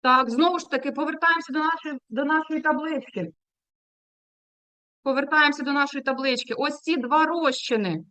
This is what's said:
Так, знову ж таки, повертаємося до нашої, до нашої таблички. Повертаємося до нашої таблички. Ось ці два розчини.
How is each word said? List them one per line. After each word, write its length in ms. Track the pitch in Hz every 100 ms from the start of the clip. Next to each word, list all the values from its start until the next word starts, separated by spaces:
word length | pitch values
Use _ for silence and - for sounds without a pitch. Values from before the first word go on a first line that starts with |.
Так, 300 | 254 254 247
знову 280 | 233 339 349
ж 120 | -
таки, 220 | 269 277
повертаємося 600 | 262 302 311 330 330 320
до 60 | 285
нашої, 400 | 311 330 320 277 _
до 160 | 220
нашої 360 | 294 311 311 311
таблички. 720 | 311 302 311 294 - - - - _ _ _ _ _ _ _ _ _ _ _ _ _ _ _ _
Повертаємося 600 | 269 262 277 311 294 285
до 100 | 269
нашої 320 | 285 277 277
таблички. 500 | 269 254 269 247 254
Ось 260 | 233 285 294
ці 160 | - 330
два 300 | 240 294 311
розчини. 760 | 339 294 254 - 233 196 160 -